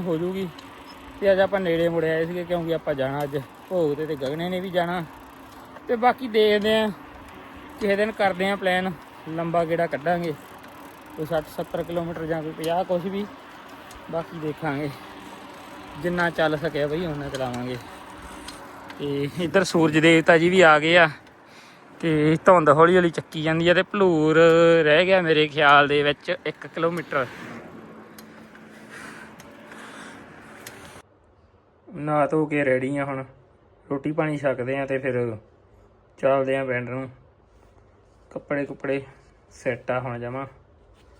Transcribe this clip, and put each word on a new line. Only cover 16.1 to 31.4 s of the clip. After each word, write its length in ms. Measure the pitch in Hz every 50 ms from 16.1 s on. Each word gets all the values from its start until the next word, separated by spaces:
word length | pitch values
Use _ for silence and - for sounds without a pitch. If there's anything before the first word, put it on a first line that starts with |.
| 180 180 175 170
ਚੱਲ 280 | 165 - 160 156 156 147
ਸਕਿਆ 300 | 170 156 143 143 143 147
ਬਈ, 180 | 151 165 185
ਉਨਾ 240 | 165 147 147 139 143
ਚਲਾਵਾਂਗੇ। 480 | 139 131 131 123 123 120 123 123 127 120 - - - - - - - - - - - - - - - - - - - - - - - -
ਤੇ 300 | 143 143 143 143 143 143 120 151
ਇੱਧਰ 220 | 175 156 147 196 180 - -
ਸੂਰਜ 240 | 175 160 156 151 156
ਦੇਵਤਾ 400 | 151 165 165 160 160 - 170 160
ਜੀ 120 | 165 175
ਵੀ 120 | 185 190
ਆ 160 | 175 160 151 151
ਗਏ 180 | 151 160 170 180
ਆ, 120 | 170 156 139 - - - - - - - - - - - - - - - - -
ਤੇ 360 | - 165 156 151 151 156 160 160 -
ਧੁੰਦ 240 | - 185 175 156 147
ਹੌਲੀ 260 | 139 151 165 170 185
ਹੌਲੀ 140 | 185 175 170
ਚੱਕੀ 320 | 151 - - - - 160
ਜਾਂਦੀ 260 | 151 160 160 165 170 170
ਆ, 60 | 175
ਤੇ 80 | 175 185 -
ਭਲੂਰ 460 | - 208 196 185 170 156 151 156 156 160 165 165 165 165 170 165 165 165 156
ਰਹਿ 220 | 151 147 160 185
ਗਿਆ 160 | 180 190 185
ਮੇਰੇ 260 | 175 160 160 151 156 151
ਖਿਆਲ 400 | 139 151 147 143 143 143 143 139
ਦੇ 140 | 143 147 143
ਵਿੱਚ 260 | 147 143 - - - 180 - -
ਇੱਕ 200 | 151 - - - 139
ਕਿਲੋਮੀਟਰ। 580 | - 170 160 170 175 170 - - 160 143 127 113 - - - - - - - - - - - - - - - - - - - - - - - - - - - - - - - - - - - - - - - - - - - - - - - - - - - - - - - - - - - - - - - - - - - - - - - - - - - _ _ _ _ _ _ _